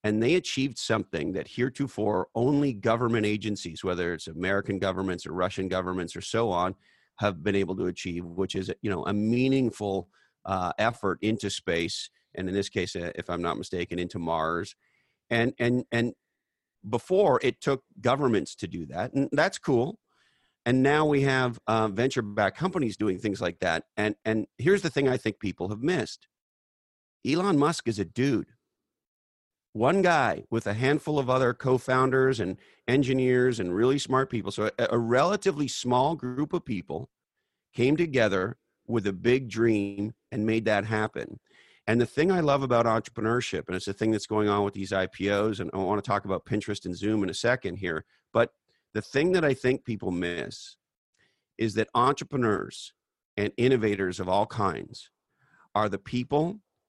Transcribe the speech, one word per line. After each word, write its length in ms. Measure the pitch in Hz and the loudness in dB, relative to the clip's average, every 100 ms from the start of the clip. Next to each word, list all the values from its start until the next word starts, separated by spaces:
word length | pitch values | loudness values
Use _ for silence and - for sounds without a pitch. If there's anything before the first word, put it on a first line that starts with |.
And 220 | 107 107 | 0 2
they 120 | 117 180 | 2 2
achieved 420 | - - 135 117 | 0 -2 -2 -4
something 560 | - 110 - 82 76 | -2 -2 -2 -4 -4
that 160 | 92 71 | -6 -8
heretofore 800 | - 123 - 139 - 107 95 - | -4 -4 -2 -6 -2 0 0 -2
only 380 | 117 123 143 143 | 0 2 2 0
government 540 | 107 113 117 120 113 104 | 0 0 2 2 2 2
agencies, 580 | 104 107 101 85 80 | 0 -2 -4 -8 -6
whether 300 | 92 87 87 | -4 -2 -2
it's 140 | 85 - | -4 -8
American 520 | 78 92 98 - 98 | -4 0 0 -2 -2
governments 480 | 98 92 95 87 - | -2 -2 -4 -4 -6
or 60 | |
Russian 340 | 85 90 - 95 | -2 -2 -2 -2
governments 480 | 92 90 92 85 - | -2 -2 -4 -6 -8
or 60 | |
so 280 | - 110 117 | -4 -2 0
on, 240 | 90 90 - _ _ _ - | 0 -2 -4 _ _ _ -4
have 260 | 104 85 | -2 -2
been 120 | 90 98 | 0 0
able 200 | 92 95 | 0 -2
to 120 | 92 | -4
achieve, 360 | - 92 85 | -4 -8 -8
which 320 | 87 85 95 95 | -8 -6 -4 -4
is, 160 | 92 - | -6 -6
you 80 | 107 | -4
know, 160 | 92 - | -4 -2
a 60 | |
meaningful, 960 | 104 107 120 131 135 123 - 104 98 90 _ _ _ - | -2 0 2 2 2 0 -2 -4 -4 -6 _ _ _ -6
uh, 260 | 95 90 - | -2 -2 0
effort 400 | 110 117 101 87 | 0 0 -2 0
into 280 | 104 110 101 | 0 0 -2
space. 600 | - - 85 85 - - _ _ | -4 -2 0 0 -6 -12 _ _
And 140 | - 92 | -8 -4
in 80 | 98 | -2
this 140 | 98 | -2
case, 260 | 110 90 92 | -2 -4 -4
uh, 160 | 85 - | -8 -8
if 140 | 87 | -6
I'm 120 | 87 | -4
not 160 | 85 78 | -2 -4
mistaken, 420 | - 90 87 87 | -6 -6 -4 -4
into 200 | 85 87 | -6 -6
Mars. 540 | 82 82 80 85 78 - _ _ _ _ _ | -2 0 0 -2 -6 -14 _ _ _ _ _
And, 240 | 117 117 - | 0 0 0
and, 240 | 120 123 - | 0 0 0
and 220 | 117 117 - _ _ _ _ _ _ - | -2 -2 -4 _ _ _ _ _ _ -6
before, 520 | 117 - 185 196 127 | -6 0 2 4 4
it 160 | 127 120 | 2 0
took 240 | - 135 _ - | -2 -2 _ -4
governments 560 | 117 139 139 107 69 - | 0 2 2 2 0 -8
to 120 | 90 | -10
do 180 | 90 76 | -8 -8
that. 260 | 76 117 | -6 -4
And 160 | 139 139 | -2 0
that's 260 | 143 180 - | 2 0 -2
cool. 400 | - 123 135 226 _ _ _ _ _ _ - | 0 2 2 -6 _ _ _ _ _ _ 0
And 160 | 131 | 4
now 240 | 135 151 151 | 4 4 4
we 180 | 143 | 4
have, 360 | 139 131 127 113 - | 4 2 0 -2 0
uh, 220 | 110 110 | 2 2
venture-backed 680 | 98 131 127 104 104 98 - | 0 0 0 -4 0 0 2
companies 380 | 185 185 123 95 | -2 0 -2 0
doing 240 | 107 92 | 0 0
things 220 | 107 95 | -2 -2
like 180 | 90 87 | -4 -2
that. 240 | 90 80 - - | 0 0 -4 -2
And, 180 | 104 104 | -2 0
and 240 | 113 110 - _ | -2 -2 -2 _
here's 240 | 127 196 | 2 2
the 80 | 165 | 2
thing 200 | 143 139 | 2 2
I 80 | 127 | 2
think 240 | 110 - | -2 -4
people 260 | 101 - 92 | -6 -4 -6
have 140 | 107 | -2
missed. 480 | 135 180 104 - _ _ _ _ _ _ _ _ _ _ - | -2 -2 -4 -8 _ _ _ _ _ _ _ _ _ _ -2
Elon 300 | 160 196 156 | 0 2 4
Musk 320 | 147 170 - | 4 2 -4
is 100 | 104 | -4
a 60 | 90 | -4
dude. 420 | - 135 113 - _ _ _ _ _ _ _ _ _ _ _ _ | 0 2 2 -2 _ _ _ _ _ _ _ _ _ _ _ _
One 280 | 107 123 190 | 0 2 4
guy 440 | 180 160 120 80 - | 4 4 2 0 -2
with 160 | 113 104 | -4 -2
a 80 | |
handful 460 | 107 131 147 - 151 | 0 2 2 0 -2
of 100 | 127 | 2
other 240 | 131 127 | 2 2
co-founders 840 | 120 135 127 - 127 131 131 131 131 | 0 2 2 2 2 4 4 2 2
and 180 | 92 95 - _ - | -2 -6 -12 _ 2
engineers 720 | 131 131 131 127 123 127 113 | 2 4 2 4 4 4 2
and 140 | 90 | -2
really 260 | 92 123 139 | 2 2 2
smart 320 | - 131 135 | 2 0 0
people. 200 | 117 98 | -4 -4
So 200 | 107 107 - | -2 -4 0
a, 80 | 120 | 0
a 80 | 120 | 0
relatively 720 | 117 123 165 202 196 147 139 | 2 2 2 2 0 0 -4
small 480 | - 123 139 143 165 | -2 0 2 2 0
group 380 | 127 127 151 | -6 -4 -2
of 120 | 175 - | -4 -4
people 420 | 101 - 78 - _ _ _ _ _ _ | -6 -6 -10 -10 _ _ _ _ _ _
came 240 | - 123 151 | 0 2 2
together 600 | 170 131 110 95 98 - _ _ - | 0 2 2 2 -2 -6 _ _ -4
with 180 | 113 101 | -2 -2
a 80 | |
big 340 | 92 113 131 123 | 0 2 2 0
dream 680 | 110 117 107 101 101 104 - _ | 0 2 2 -2 -4 -8 -8 _
and 120 | 104 | -4
made 220 | 107 110 107 | 0 0 2
that 200 | 104 107 | 0 0
happen. 540 | 110 107 - - - _ _ _ _ - | -2 -2 -4 -10 -14 _ _ _ _ 0
And 160 | 117 | 2
the 60 | 127 | 2
thing 240 | - 170 | 2 2
I 80 | 185 | 2
love 240 | 151 139 | 2 2
about 240 | 135 120 117 | 2 2 4
entrepreneurship, 800 | 113 - - 110 120 113 82 76 | 2 -2 -4 0 0 -2 -6 -4
and 80 | 90 | -6
it's 100 | - | -6
the 80 | |
thing 160 | 98 110 | -2 0
that's 160 | 110 - | 0 0
going 240 | 107 104 | 0 2
on 140 | 101 | 2
with 100 | 101 | 0
these 180 | 98 95 | -4 -4
I 140 | 98 92 | -2 -2
P 240 | - 98 | -2 0
Os, 300 | 101 107 98 | 2 0 -2
and 100 | 87 | -4
I 60 | 95 | -2
wanna 240 | 92 104 | 0 0
talk 240 | - 101 98 | 0 -2 0
about 200 | 92 - | -4 -2
Pinterest 400 | 107 104 101 95 | -4 -4 -8 -6
and 100 | 87 | -4
Zoom 260 | 101 110 | -2 0
in 60 | 95 | 0
a 40 | - | 0
second 400 | 117 127 - 92 | 0 0 -4 -6
here, 300 | 92 80 - _ _ | -4 -6 -8 _ _
but 180 | 113 113 _ _ _ _ 110 | 0 0 _ _ _ _ -10
the 80 | |
thing 300 | - 135 170 | -2 0 2
that 120 | 180 156 | 2 2
I 80 | |
think 320 | 131 - 135 - | 2 0 0 -4
people 260 | 107 95 | -4 -4
miss 680 | 90 87 87 52 - - - _ _ _ _ _ _ _ - | -2 -2 -4 -8 -12 -18 -20 _ _ _ _ _ _ _ -4
is 160 | 113 104 | -2 0
that 140 | 110 | 0
entrepreneurs 1000 | 117 123 - - 139 117 98 - - - _ _ _ _ - | 2 4 2 -2 0 2 0 -2 -12 -18 _ _ _ _ -4
and 160 | 101 - | -4 2
innovators 640 | 123 131 107 101 95 90 | 2 4 2 0 -2 -2
of 80 | 90 | 0
all 200 | 95 107 | 0 0
kinds 640 | 110 98 67 50 - - _ _ _ _ _ _ 104 | 0 -2 -2 -10 -16 -20 _ _ _ _ _ _ -2
are 140 | 107 | -2
the 100 | 95 | -2
people 600 | - 123 123 147 165 208 _ _ | -4 -4 0 0 0 -4 _ _